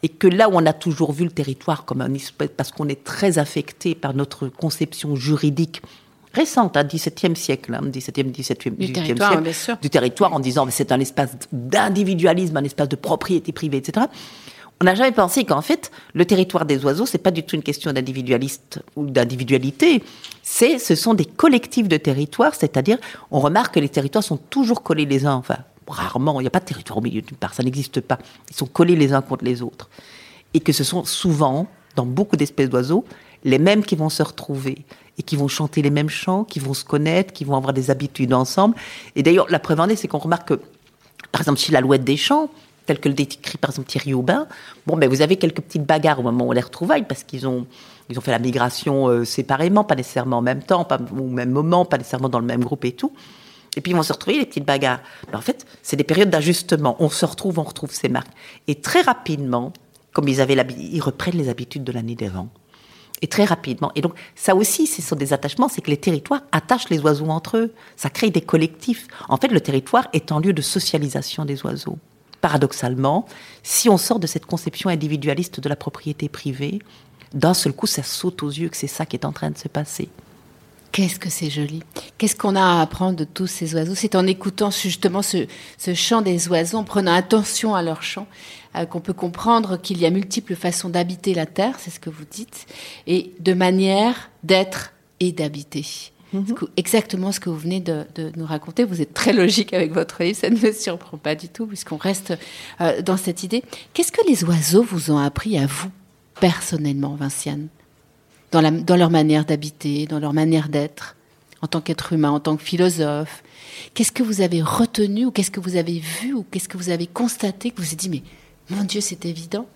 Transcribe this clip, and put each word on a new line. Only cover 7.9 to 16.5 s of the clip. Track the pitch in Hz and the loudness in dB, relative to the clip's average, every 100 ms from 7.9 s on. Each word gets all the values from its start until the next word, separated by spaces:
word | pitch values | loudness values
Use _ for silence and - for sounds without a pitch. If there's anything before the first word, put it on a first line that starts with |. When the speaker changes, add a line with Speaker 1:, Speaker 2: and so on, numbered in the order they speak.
| 131 131 139 135 | -6 -8 -4 -4
Speaker 1:
dix-septième, | 123 131 123 135 107 | -4 -6 -4 -4 -4
Speaker 2:
Du | |
Speaker 1:
dix-huitième | 123 127 156 | -4 -2 -2
Speaker 2:
territoire, | 120 202 | 2 4
Speaker 1:
siècle, | 185 | 2
Speaker 2:
bien | 165 | 0
sûr. | 160 - 233 | -4 -6 -4
Speaker 1:
du | 147 | 2
territoire, | 151 123 - 190 | 4 4 4 2
en | 160 | 2
disant, | 131 127 131 | 0 2 0
mais | |
c'est | - 135 | 0 2
un | 127 | 2
espace | 135 - 135 123 - | 2 0 -2 -4 -8
d'individualisme, | 131 123 196 202 196 190 185 170 170 185 151 | -8 0 2 2 2 2 4 4 4 2 0
un | |
espace | 139 - 143 | -2 0 -2
de | 139 | -2
propriété | - 165 - 175 - | -2 -2 0 -2 -2
privée, | - 160 135 | -6 -2 -2
et | |
cetera. | 131 - 269 - - - - - - _ | -2 0 0 -2 -20 -20 -20 -20 -20 _
On | 185 | 4
n'a | 185 | 4
jamais | 262 | 4
pensé | 226 180 269 208 | 4 2 2 2
qu'en | 147 | 0
fait, | 156 330 - - - | 2 -2 -2 -20 -10
le | 156 175 | 0 4
territoire | 190 185 | 4 4